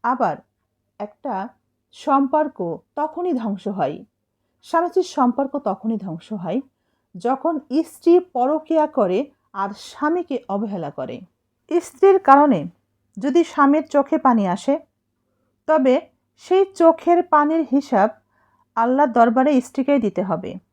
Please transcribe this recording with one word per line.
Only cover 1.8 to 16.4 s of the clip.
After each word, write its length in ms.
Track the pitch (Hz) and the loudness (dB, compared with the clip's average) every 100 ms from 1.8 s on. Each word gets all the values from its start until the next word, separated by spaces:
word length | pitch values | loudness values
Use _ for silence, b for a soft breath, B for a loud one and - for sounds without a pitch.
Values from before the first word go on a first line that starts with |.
| _ | _
সম্পর্ক 840 | - - 277 277 302 302 - 175 165 _ - | -12 -2 0 2 0 -2 -6 -8 -8 _ -8
তখনই 360 | 311 311 359 | -8 -6 -4
ধ্বংস 360 | 254 220 196 202 | -4 -4 -6 -8
হয়, 360 | 190 135 151 - _ _ _ _ _ | -4 -4 -6 -16 _ _ _ _ _
স্বামী 260 | - 330 349 | -4 -2 -2
স্ত্রীর 160 | 359 | -2
সম্পর্ক 540 | 349 - 247 240 277 285 | -4 -2 -2 0 -6 -6
তখনই 380 | - 190 220 220 | -6 -6 -6 -6
ধ্বংস 360 | 190 165 - | -8 -14 -12
হয় 280 | 214 175 208 277 _ _ _ _ 180 | -10 -6 -6 -8 _ _ _ _ -8
যখন 440 | 233 262 311 311 - 269 | -6 -4 -4 -6 -4 -4
স্ত্রী 360 | 320 - - 349 | -4 -4 2 2
পরকীয়া 680 | 359 254 254 311 311 320 302 | 2 -4 -2 -2 0 0 0
করে 440 | 285 196 185 285 _ _ | 0 0 0 -4 _ _
আর 180 | 202 196 208 | -8 -8 -8
স্বামীকে 680 | - - 302 349 339 254 _ | -18 -6 -2 -2 -4 -8 _
অবহেলা 420 | 196 214 196 147 | -6 -6 -6 -8
করে। 300 | - 131 123 185 _ _ _ _ 339 | -8 -10 -12 -18 _ _ _ _ -4
স্ত্রীর 380 | - - 392 381 | -4 2 4 4
কারণে 500 | - 277 294 196 170 _ _ _ _ - | 6 6 6 2 -4 _ _ _ _ -8
যদি 260 | 254 320 | 0 0
স্বামীর 420 | 330 - 277 302 302 | 0 2 2 2 0
চোখে 320 | 285 277 320 | -2 0 0
পানি 300 | 269 233 196 | 2 2 0
আসে, 300 | 180 - 294 - _ _ _ _ _ _ _ - | -2 -2 -4 -4 _ _ _ _ _ _ _ 0
তবে 340 | 311 262 254 349 _ _ | 2 4 2 -2 _ _
সেই 280 | _ | _